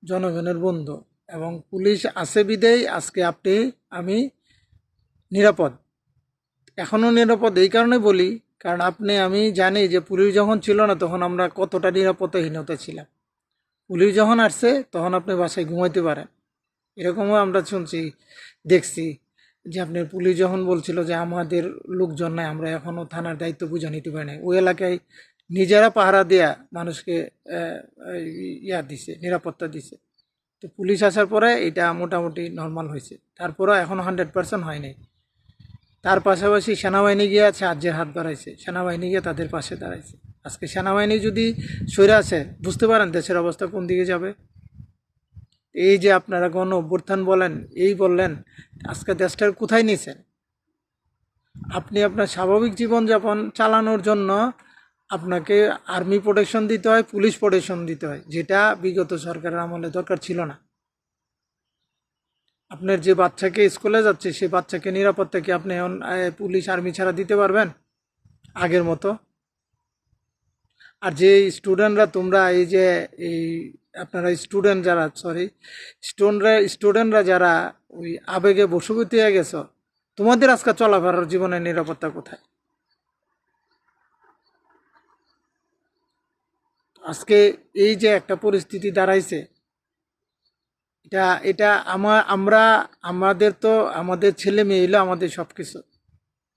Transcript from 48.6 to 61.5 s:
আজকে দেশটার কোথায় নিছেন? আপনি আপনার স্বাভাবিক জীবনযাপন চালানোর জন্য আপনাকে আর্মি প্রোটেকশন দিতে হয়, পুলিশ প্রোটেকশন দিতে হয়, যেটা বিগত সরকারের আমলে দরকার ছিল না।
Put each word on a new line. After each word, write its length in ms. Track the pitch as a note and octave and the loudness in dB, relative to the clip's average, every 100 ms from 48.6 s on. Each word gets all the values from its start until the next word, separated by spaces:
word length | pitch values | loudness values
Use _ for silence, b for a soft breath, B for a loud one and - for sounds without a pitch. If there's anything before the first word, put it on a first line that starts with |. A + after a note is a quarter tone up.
| b - - | b -16 -14
আজকে 260 | - - | -10 -6
দেশটার 380 | F3 F3+ - G#3 | -4 -4 0 -2
কোথায় 320 | F3+ A3 A3+ | -2 0 2
নিছেন? 340 | A3 F#3+ - - _ _ _ _ _ _ _ _ _ _ _ _ _ - - | 2 -2 -6 -18 _ _ _ _ _ _ _ _ _ _ _ _ _ -20 -10
আপনি 300 | F3+ - G#3 | -10 -4 0
আপনার 240 | G#3 G#3 G3 | 0 0 -2
স্বাভাবিক 480 | F3 F#3 G#3 A#3 G3 | -2 2 2 2 -2
জীবনযাপন 760 | A#3 A#3 A3 A3 A3 G#3 G#3+ - | 0 0 2 2 0 -2 -4 0
চালানোর 460 | A3 A3 A3 G#3+ | 2 2 2 0
জন্য 500 | G3+ G#3 F#3+ G3 B3 - b b b _ - | 0 0 0 0 -2 -4 b b b _ -10
আপনাকে 600 | F3 F3+ F3+ D#3 G#3 G#3 - - | -8 -4 -4 2 4 4 0 -6
আর্মি 320 | F#3 F3+ G3+ | -6 -2 0
প্রোটেকশন 480 | G#3 G3+ G3+ A3+ G#3+ | 2 0 0 0 0
দিতে 220 | A3 A3 | 0 2
হয়, 140 | A3+ | 2
পুলিশ 340 | A3 G#3 G#3+ - | 2 0 0 2
প্রোটেকশন 480 | G#3 F#3 F3 F3 E3 | 2 2 0 -6 -8
দিতে 220 | D3+ D#3 | -8 -10
হয়, 140 | C#3 - | -10 -10
যেটা 480 | E3 E3 G3 G#3+ G3+ | -8 -2 2 2 0
বিগত 380 | F#3 F#3 E3+ | -2 -2 -4
সরকারের 460 | E3+ E3+ E3+ E3+ E3+ | -6 -8 -10 -8 -6
আমলে 300 | E3+ E3+ E3 | -8 -8 -8
দরকার 280 | F3+ F3 F3 | -8 -4 -6
ছিল 260 | - F3 | -6 -6
না। 280 | D#3 C#3 _ _ _ _ _ _ _ _ _ | -8 -10 _ _ _ _ _ _ _ _ _